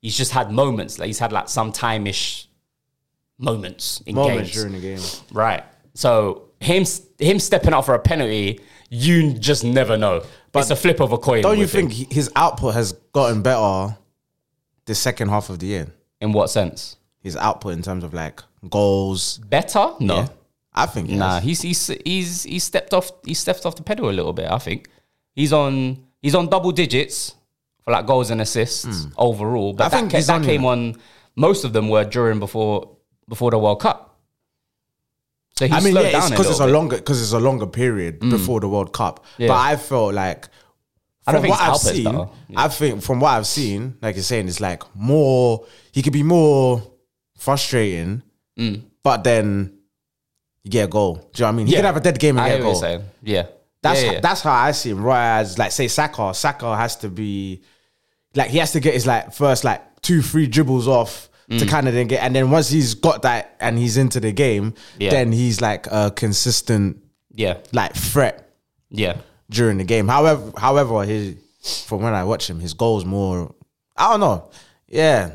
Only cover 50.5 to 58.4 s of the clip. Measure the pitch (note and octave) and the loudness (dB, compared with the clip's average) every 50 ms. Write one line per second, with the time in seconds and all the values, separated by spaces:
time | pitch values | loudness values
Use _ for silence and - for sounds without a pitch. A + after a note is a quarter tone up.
50.5 | _ _ _ G2+ G2 A#2 G#2 F#2 E2 G#2+ G#2 F#2+ E2 E2 - _ _ - A#2+ A2 | _ _ _ -2 0 0 0 2 2 0 0 0 -2 -6 -12 _ _ -2 0 0
51.5 | A2 A#2 A2+ - - - - G3 E3 D3+ B2+ F3+ D#3 A#2+ C3 D3+ C3+ A#2+ A#2+ C3 | 0 0 2 2 2 4 4 2 0 2 0 0 0 4 2 2 4 4 2 2
52.5 | - C3+ B2 A2 F#2+ F2 F#2 E2 F2 E2+ G2+ G2 - _ - G#2+ G#2 F2+ E2+ - | 0 0 2 0 0 0 0 -4 -4 -6 -8 -12 -16 _ -6 -2 -2 -2 -2 -4
53.5 | - _ _ _ _ _ - D3+ E3+ C#3 B2+ A2+ F#2+ - - E3+ F#3 F3+ - D#3 | -10 _ _ _ _ _ 0 2 2 2 2 0 0 0 0 0 0 0 0 2
54.5 | C3+ B2 B2 C#3+ D3 - - B2 G#2 F#2+ G#2 B2 C3 B2 A#2+ A#2 A2+ A2 A2 G2 | 2 4 4 2 0 -2 -4 -4 -4 -2 0 2 2 2 2 2 2 2 0 -2
55.5 | F#2 G#2 A2+ F#2 - - C3+ A2 - - D3+ D3+ - - A2 F#2+ F#2 - - D3 | -2 -2 -2 -2 0 -2 -2 -2 0 0 -2 -2 -2 -4 -4 -4 -4 -2 -2 -4
56.5 | C#3+ - - A#2 A2 G#2+ A2+ A2+ - - - A2 F2+ G#2+ G#2+ G#2 G2+ G2 G2 G2 | -4 -4 -6 -4 -2 -2 -2 -4 -4 -8 -10 -10 -8 -8 -6 -6 -6 -6 -6 -8
57.5 | F#2+ F#2 _ _ _ _ _ _ _ _ _ _ _ _ _ _ _ - | -10 -12 _ _ _ _ _ _ _ _ _ _ _ _ _ _ _ -2